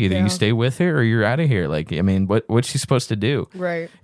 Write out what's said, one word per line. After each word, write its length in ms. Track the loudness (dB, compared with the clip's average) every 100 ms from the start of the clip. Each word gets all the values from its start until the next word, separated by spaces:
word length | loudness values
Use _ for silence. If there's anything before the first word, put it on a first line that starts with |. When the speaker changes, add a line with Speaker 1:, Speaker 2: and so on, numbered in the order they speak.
| 2
Speaker 1:
Either 100 | 2
Speaker 2:
Yeah. 80 |
Speaker 1:
you 60 | 2
stay 240 | 2 0
with 260 | 2 0 0
it 60 | 0
or 160 | 2
you're 220 | 2 2 0
outta 220 | 0 0
here." 200 | 0 0
Like, 240 | -2 -4
I 100 | 0
mean, 260 | 2 2 2
what, 180 | 0 0
what's 220 | 0 0
she 80 | -2
supposed 320 | -2 -2 -2
to 80 | -4
do? 320 | -2 -2 -6
Speaker 2:
Right. 360 | -8 -6 -6 -8 -2